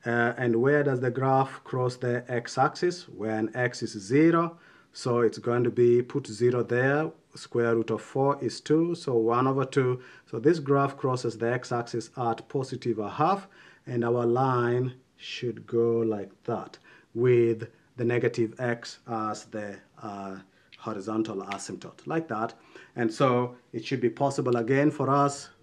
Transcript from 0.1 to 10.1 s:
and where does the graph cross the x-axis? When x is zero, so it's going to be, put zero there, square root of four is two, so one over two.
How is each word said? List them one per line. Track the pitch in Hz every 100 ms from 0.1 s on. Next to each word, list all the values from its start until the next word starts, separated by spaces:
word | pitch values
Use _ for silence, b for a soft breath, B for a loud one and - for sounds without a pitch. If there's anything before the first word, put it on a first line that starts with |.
| 120 117 120
and | 123 117
where | 135 147
does | 143 127
the | 127
graph | 120 135 135 135 -
cross | - 131 127 123
the | 123 120 120
x-axis? | 123 117 - 143 - 175 175 -
When | - 107 107 110 127
x | 123 123
is | 110
zero, | 107 95 135 160 165 170 170 B B B
so | - 131 120
it's | 117 -
going | - 120
to | 117
be, | 107 120 120
put | 123 139 127
zero | 107 120 123
there, | 107 120 131 143 160 - _ -
square | - 120 117 113
root | 110
of | 110
four | - 135 139 139
is | 127 -
two, | - 156 170 170
so | -
one | 117 113 120 135
over | 135
two. | 131 139 127 123 B